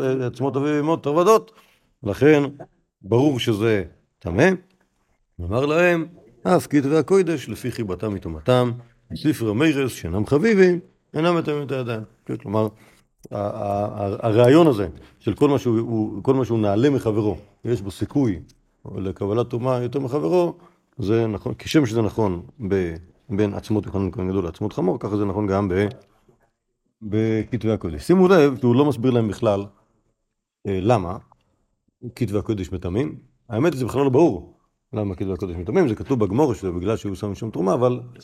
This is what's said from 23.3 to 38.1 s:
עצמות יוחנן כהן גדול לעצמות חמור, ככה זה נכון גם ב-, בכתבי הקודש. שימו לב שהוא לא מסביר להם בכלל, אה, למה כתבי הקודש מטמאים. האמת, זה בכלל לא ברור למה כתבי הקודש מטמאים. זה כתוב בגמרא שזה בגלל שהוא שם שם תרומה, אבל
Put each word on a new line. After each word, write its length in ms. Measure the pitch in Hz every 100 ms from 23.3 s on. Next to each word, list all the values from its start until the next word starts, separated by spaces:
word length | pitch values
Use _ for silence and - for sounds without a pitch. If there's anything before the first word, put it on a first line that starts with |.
| 101 104
עצמות 320 | 98 - 107 -
יוחנן 260 | 98 95
כהן 180 | 85 92
גדול 140 | 98
לעצמות 300 | 85 - 107
חמור, 260 | - 180 139
ככה 180 | 107 104
זה 80 | 101
נכון 220 | 95 104
גם 200 | 95 101
ב-, 200 | 90 104 - _ _ _ _ _ _ _ _ _ _
בכתבי 720 | 110 104 110 110 107 120 107
הקודש. 320 | 104 90 73
שימו 240 | - 185 180
לב 300 | 190 143 127
שהוא 180 | 123 120
לא 100 | 147
מסביר 260 | 123 127
להם 160 | 120 110
בכלל, 380 | 92 117 98 101 - _ _ _ _ _ _ _ _ 101
אה, 120 | 95
למה 360 | 98 117 87 101 - _ _ _ _ _ _ _ 123 -
כתבי 240 | 110 104
הקודש 320 | 90 104 90
מטמאים. 440 | 90 90 98 156 156 - _ -
האמת, 240 | 110 165
זה 120 | 135 117
בכלל 180 | 123
לא 60 | 139
ברור 480 | 127 175 90 - _ _ _ _
למה 220 | 110 101 87
כתבי 180 | 98
הקודש 220 | 92 95 85
מטמאים. 320 | 87 165 151
זה 80 | 104
כתוב 240 | - 131
בגמרא 340 | 104 113 151
שזה 180 | 110 95
בגלל 260 | 87 92 107
שהוא 180 | 101 92
שם 200 | 104 95
שם 160 | 113
תרומה, 220 | 104 185
אבל 260 | 160 123 123 120